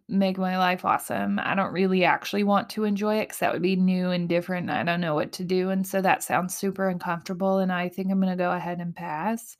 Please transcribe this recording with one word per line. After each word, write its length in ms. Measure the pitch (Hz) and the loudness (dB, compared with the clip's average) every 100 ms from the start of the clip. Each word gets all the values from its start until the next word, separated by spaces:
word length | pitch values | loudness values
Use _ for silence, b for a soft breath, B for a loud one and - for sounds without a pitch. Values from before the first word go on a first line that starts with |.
| - | -2
make 300 | 190 190 190 | 2 2 2
my 200 | 185 185 | 0 2
life 280 | 180 180 196 | 2 2 2
awesome. 520 | - - - 101 202 | 0 0 -2 -2 -2
I 160 | - | 0
don't 200 | 180 190 | 0 0
really 320 | 165 190 185 170 | 2 2 4 4
actually 400 | 147 - 202 202 | 2 0 -2 2
want 240 | 202 - | 2 0
to 140 | - 214 | -2 -2
enjoy 320 | 202 214 214 | 0 0 -2
it 100 | - | -2
'cause 120 | - | -2
that 120 | 170 | -2
would 100 | - | 0
be 140 | 175 185 | 2 4
new 360 | 185 185 180 | 4 2 0
and 180 | 180 170 | 0 0
different, 400 | 170 175 180 170 | 0 0 -4 -2
and 100 | - | -2
I 40 | |
don't 180 | 165 170 | 0 0
know 140 | 170 151 | 0 0
what 180 | - | -2
to 100 | - | -4
do, 260 | 180 185 185 | -2 0 2
and 160 | 190 190 | 0 -2
so 160 | 196 | 0
that 220 | 185 - | 4 2
sounds 320 | - 147 180 - | 2 0 0 -4
super 320 | 196 190 190 | -4 0 -2
uncomfortable, 720 | 175 180 170 - 180 190 190 | -2 -4 -4 -6 -2 0 2
and 140 | 185 | 2
I 160 | 180 180 | 0 -2
think 200 | 180 190 | -4 0
I'm 120 | 190 | 2
gonna 160 | 185 180 | 2 2
go 160 | 175 | 0
ahead 260 | 180 170 175 | 0 -4 -6
and 160 | 175 170 | -6 -8
pass." 600 | 175 156 196 226 - - | -8 -4 -2 -4 -6 -20